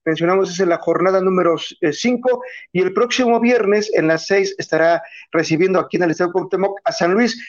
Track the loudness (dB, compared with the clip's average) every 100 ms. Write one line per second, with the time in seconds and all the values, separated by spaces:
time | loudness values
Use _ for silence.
0 | -4 -2 0 2 0 0 0 0 0 0
1 | 2 2 2 2 2 0 -6 -4 -4 -2
2 | -2 0 0 -2 -6 -18 -6 -2 0 0
3 | 0 2 2 2 4 2 2 0 0 0
4 | 2 0 0 0 0 -4 -2 0 2 0
5 | -4 -20 -4 -2 0 0 2 0 0 0
6 | 0 0 -2 -2 -4 -2 -2 -4 -6 -2
7 | 0 2 0 -2